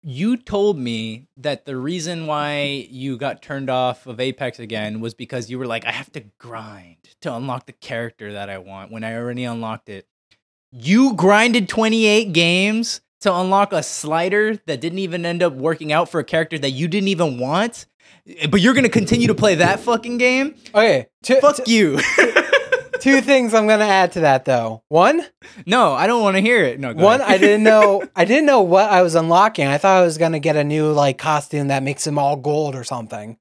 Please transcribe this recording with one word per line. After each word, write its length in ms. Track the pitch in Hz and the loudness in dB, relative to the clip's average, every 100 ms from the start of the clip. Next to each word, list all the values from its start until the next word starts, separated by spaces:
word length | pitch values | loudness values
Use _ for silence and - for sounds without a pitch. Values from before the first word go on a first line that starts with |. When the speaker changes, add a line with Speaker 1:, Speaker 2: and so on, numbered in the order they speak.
Speaker 1:
You 340 | 156 127 202 247 | -12 -6 -4 -4
told 400 | - 202 208 165 | -4 -2 0 0
me 500 | 120 113 110 113 _ _ | -4 -6 -8 -12 _ _
that 280 | 143 139 - | -8 -8 -8
the 100 | 131 | -8
reason 520 | 135 180 160 170 156 | -6 -8 -8 -8 -6
why 600 | 147 147 147 143 139 107 | -4 -4 -4 -4 -6 -10
you 280 | 127 135 123 | -10 -10 -6
got 240 | 139 - | -8 -8
turned 280 | - 139 131 | -12 -10 -4
off 380 | 127 127 123 131 | -2 -2 -4 -14
of 120 | 117 | -6
Apex 380 | 131 123 131 - | -6 -6 -10 -10
again 400 | 113 110 107 110 | -10 -8 -8 -8
was 120 | 113 | -10
because 360 | 110 123 127 113 | -12 -12 -10 -10
you 100 | 127 | -10
were 80 | 127 | -8
like, 180 | 113 117 | -6 -8
"I 60 | |
have 200 | 113 135 | -10 -14
to 80 | - 104 _ | -20 -20 _
grind 580 | 120 113 110 101 87 82 _ _ | -16 -16 -16 -20 -20 _ _ _
to 120 | 156 | -10
unlock 320 | 117 135 123 - | -8 -8 -10 -12
the 80 | |
character 600 | - - 117 117 _ 104 | -20 -10 -8 -8 _ -14
that 160 | 104 101 | -12 -12
I 80 | 95 | -12
want 320 | 92 95 98 | -14 -18 -16
when 120 | 113 | -12
I 120 | 113 113 | -10 -8
already 280 | 120 123 | -8 -8
unlocked 460 | 123 117 113 110 - | -8 -8 -10 -10 -14
it." 180 | 98 _ _ _ _ _ _ _ | -18 _ _ _ _ _ _ _
You 420 | 127 123 214 269 | -12 0 2 2
grinded 540 | 202 180 208 240 220 190 | 4 4 4 4 0 0
twenty-eight 640 | - 220 226 214 208 214 | -2 0 2 4 2 2
games 680 | 165 170 180 202 220 233 - _ _ | 0 2 2 0 -2 -6 -10 _ _
to 120 | 202 | -2
unlock 400 | 180 185 196 202 | 0 0 2 2
a 80 | 175 | -2
slider 760 | 143 - 147 160 180 208 214 214 - | -4 -10 -4 -2 0 0 0 -4 -8
that 120 | 139 | -6
didn't 200 | 160 185 | -6 -6
even 260 | 190 170 170 | -6 -6 -6
end 160 | 170 | 0
up 120 | 175 | -2
working 380 | 131 147 156 151 | 0 -4 -4 -2
out 160 | 151 170 | -2 0
for 120 | 170 | -4
a 40 | |
character 340 | - 160 160 160 | -2 -2 -2 -4
that 100 | 139 | -6
you 180 | 135 165 | -4 -2
didn't 200 | 196 196 | 0 -2
even 320 | 175 165 123 | 0 -2 -2
want, 480 | 127 170 233 - - _ _ _ _ 165 151 | -4 -2 -4 -8 -20 _ _ _ _ -8 0
but 120 | 196 | 4
you're 140 | 208 262 | 4 4
gonna 120 | 247 | 2
continue 380 | 233 180 240 233 | 0 0 0 0
to 80 | 190 | 2
play 200 | 208 165 | 2 4
that 240 | 170 196 | 2 0
fucking 400 | - 233 240 240 | -2 -4 -4 0
game? 360 | 247 254 277 - - | 0 0 -4 -8 -2
Speaker 2:
Okay, 340 | 208 226 143 120 _ | 2 4 2 -2 _
two, 160 | - 262 | 0 4
Speaker 1:
Fuck 240 | 285 285 247 | 4 2 2
Speaker 2:
two, 60 | |
Speaker 1:
you. 280 | 226 175 139 - - 381 - - | 4 4 0 -2 2 2 2 2
<laughs> 480 | 554 - 508 - - | -2 0 -6 -2 0
Speaker 2:
two 220 | 262 269 | 4 2
things 340 | 240 269 240 220 | 4 2 4 2
I'm 100 | 214 | 2
gonna 200 | 214 208 | 2 4
add 260 | 190 180 | 2 2
to 60 | 180 | 2
that, 260 | 151 135 139 | 2 2 2
though. 380 | 123 113 110 _ | -2 -2 -10 _
One? 360 | 156 202 330 - _ - - - | 4 4 2 -4 _ -20 -16 -2
Speaker 1:
No, 280 | 247 196 | 2 2
I 120 | 131 190 | 2 0
don't 160 | 240 | 2
wanna 200 | 202 190 | 0 0
hear 220 | 214 240 | 2 2
it. 160 | 143 120 | 0 -2
No, 140 | 131 | -8
go 100 | 135 190 | 2 4
Speaker 2:
One, 160 | 254 | 4
Speaker 1:
ahead. 120 | 233 | 2
<laughs> 20 | 285 | 4
Speaker 2:
I 20 | |
didn't 240 | 208 208 | 4 4
know, 400 | 220 220 208 196 - - | 6 6 6 2 -2 0
I 100 | 180 | 2
didn't 200 | 262 294 | 4 4
know 160 | 262 | 4
what 300 | 180 185 208 | 4 4 4
I 100 | 185 | 4
was 140 | 180 165 | 4 2
unlocking. 500 | 165 175 214 220 139 | 2 4 4 2 -2
I 140 | 143 | 2
thought 180 | 196 190 | 4 4
I 60 | 175 | 2
was 140 | 156 | 2
gonna 200 | 165 160 | -2 0
get 160 | 160 151 | 0 0
a 80 | |
new, 280 | 147 156 151 | 0 0 0
like, 260 | 147 143 127 | 2 0 0
costume 520 | 156 151 - 147 139 | -2 -2 -4 -4 -2
that 120 | 139 | -2
makes 240 | 135 139 156 | -4 -6 -4
him 140 | 147 | -2
all 160 | 139 139 | -2 -2
gold 400 | 147 151 147 131 | -2 -2 -4 -6
or 80 | |
something. 540 | 113 127 110 113 107 113 | -10 -10 -10 -14 -14 -18